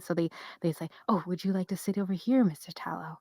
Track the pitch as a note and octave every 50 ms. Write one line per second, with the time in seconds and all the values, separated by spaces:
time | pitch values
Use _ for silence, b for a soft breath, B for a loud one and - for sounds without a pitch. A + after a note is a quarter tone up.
0 | - - F3 E3 E3+ E3 B B B B B B - E3+ D#3 - E3 E3 B B
1 | B - A3+ F#3 D#3+ F3 F3+ E3 - F#3+ F#3+ F#3+ F#3 - G3+ F3+ - - F#3+ G3+
2 | G3 F#3 G3 F3+ - - B3+ C4 B3 F#3 D#3 - - - E3+ - - F3 E3 F3
3 | E3+ D#3+ D#3+ -